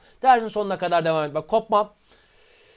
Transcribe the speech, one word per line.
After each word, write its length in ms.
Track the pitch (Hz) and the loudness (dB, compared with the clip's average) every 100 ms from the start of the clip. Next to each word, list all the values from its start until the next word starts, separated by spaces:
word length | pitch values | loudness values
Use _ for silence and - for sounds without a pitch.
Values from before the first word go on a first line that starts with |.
| _ _ | _ _
Dersin 260 | 262 247 220 | 2 2 2
sonuna 300 | 208 202 180 | -6 -4 -4
kadar 280 | 175 170 160 | 0 0 0
devam 240 | 160 151 | -2 -2
et. 40 | |
Bak 140 | 147 156 | -6 -2
kopma. 480 | 226 220 208 208 _ _ _ _ _ _ _ _ | -4 0 0 0 _ _ _ _ _ _ _ _